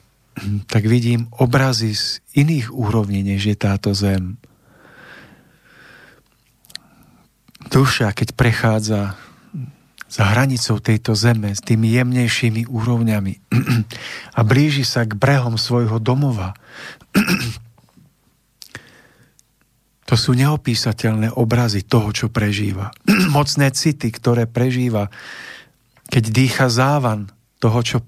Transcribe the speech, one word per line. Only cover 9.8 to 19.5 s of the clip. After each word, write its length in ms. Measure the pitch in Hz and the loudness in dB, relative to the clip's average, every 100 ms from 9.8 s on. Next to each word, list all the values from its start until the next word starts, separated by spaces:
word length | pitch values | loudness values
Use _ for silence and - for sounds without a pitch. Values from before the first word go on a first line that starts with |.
| _ - - - | _ -20 -10 -2
za 160 | 101 | 2
hranicou 480 | 113 135 123 - 104 | 2 2 0 -2 -2
tejto 320 | - 107 - | 0 -2 0
zeme 400 | 107 117 110 104 | 0 2 2 -2
s 80 | 101 | -4
tými 320 | - 110 113 | 0 2 2
jemnejšími 800 | 120 123 123 117 - 120 110 117 | 2 2 0 0 0 -2 -2 -4
úrovňami 800 | 117 113 117 113 107 95 - - 131 135 117 107 | -4 -2 0 0 0 -2 -6 -2 -2 2 0 -2
<clears throat> 520 | - - - - - | -8 -16 -16 -8 0
a 20 | |
blíži 400 | 110 127 151 139 | 2 4 4 2
sa 240 | 123 123 | -2 -2
k 80 | 113 | -2
brehom 480 | 104 135 139 120 113 | 0 2 2 0 -2
svojho 400 | - 120 113 110 | 0 0 0 0
domova, 560 | 110 135 143 107 92 - - - - - _ | 0 0 0 -2 -6 -10 -18 -20 -18 -20 _
<clears throat> 80 | - 196 185 120 - - _ _ _ _ _ _ _ _ _ - - - - _ _ _ _ _ | -2 0 -2 -4 -10 -16 _ _ _ _ _ _ _ _ _ -20 -20 -20 -20 _ _ _ _ _